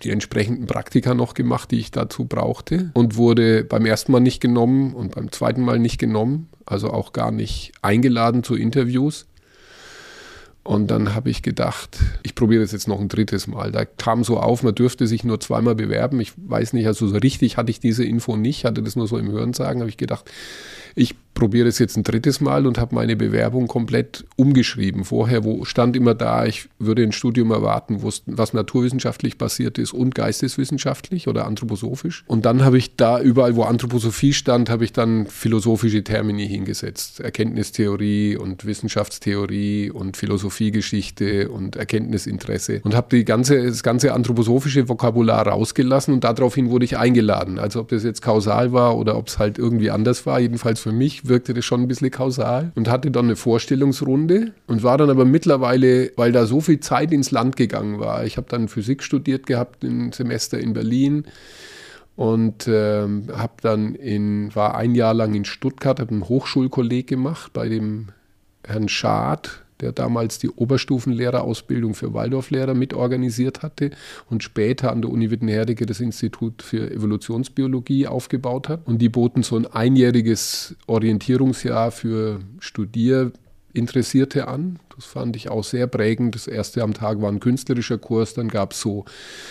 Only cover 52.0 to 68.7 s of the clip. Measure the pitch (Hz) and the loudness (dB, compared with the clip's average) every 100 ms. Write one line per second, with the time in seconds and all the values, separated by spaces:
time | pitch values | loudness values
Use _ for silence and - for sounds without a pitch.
52 | 131 - 131 127 117 123 165 139 113 127 | -2 -2 -2 -2 -2 -2 -2 -2 0 0
53 | 147 120 120 107 123 113 - 139 139 135 | 0 2 2 2 2 0 2 2 2 2
54 | 131 135 160 196 226 - - 113 120 135 | 0 2 4 2 0 -6 -4 0 4 6
55 | 147 131 127 151 170 139 127 131 127 127 | 6 6 6 6 4 2 4 4 6 6
56 | 127 - 120 120 113 135 160 147 - 127 | 2 2 4 4 4 2 4 2 2 0
57 | 156 147 131 123 123 131 120 107 104 104 | 2 0 0 0 0 2 0 0 -4 -4
58 | 110 117 113 - 117 120 110 117 104 135 | -4 -4 -4 -6 -6 -4 -4 -4 -4 -4
59 | - 139 139 131 - 123 123 - 127 120 | -2 -2 -2 -2 0 -2 -2 -6 -4 -4
60 | 120 - 123 120 - 123 120 110 113 123 | -4 -4 -4 -4 -4 -4 -4 -2 0 2
61 | 139 147 147 - - - - - - - | 2 0 -4 -14 -20 -20 -20 -20 -20 -20
62 | _ - 113 113 113 110 - 110 107 104 | _ -4 0 2 0 -2 0 2 2 0
63 | 104 104 113 107 113 _ 113 107 107 - | -2 -4 -6 -6 -8 _ -2 0 -2 -4
64 | 135 104 104 104 104 107 104 110 117 120 | -4 -2 0 -2 -2 0 0 0 2 2
65 | 113 113 110 104 101 - 131 - 143 127 | 4 2 2 -2 -4 -6 -6 -2 -2 0
66 | 117 107 95 127 - - 127 135 117 123 | -2 -4 0 -2 0 0 0 0 0 0
67 | 127 131 135 165 - 120 117 110 107 107 | -2 -2 -4 -6 -10 -6 -4 -2 -4 -6
68 | 104 - _ _ _ _ - | -10 -18 _ _ _ _ -8